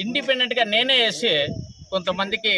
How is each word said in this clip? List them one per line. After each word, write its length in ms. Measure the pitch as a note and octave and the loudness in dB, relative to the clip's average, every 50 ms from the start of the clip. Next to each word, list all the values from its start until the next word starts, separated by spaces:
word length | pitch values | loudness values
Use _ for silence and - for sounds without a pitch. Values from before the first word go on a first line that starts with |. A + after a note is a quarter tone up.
ఇండిపెండెంట్గా 640 | G3 A3+ B3 C#4+ B3 C4 C4 B3+ B3 A#3 - B3 A#3 G#3 G#3 | -4 -2 -2 -2 0 0 0 0 0 0 2 0 2 2 2
నేనే 240 | A3+ B3+ C4 C4+ B3+ A#3 | 2 2 4 4 4 4
వేసి 300 | G#3+ F#3 - A#3+ A3+ D#3+ D3 C#3+ D3+ - - - - - - - - | 2 0 0 0 0 2 2 0 -2 -4 -8 -10 -12 -16 -20 -10 -6
కొంతమందికి 640 | - F#3+ E3+ F#3 F3+ F#3 G3 G3 G#3+ A3 A3 G#3+ G3+ | -4 -4 -2 -2 -2 -2 -2 -4 -4 -2 0 0 2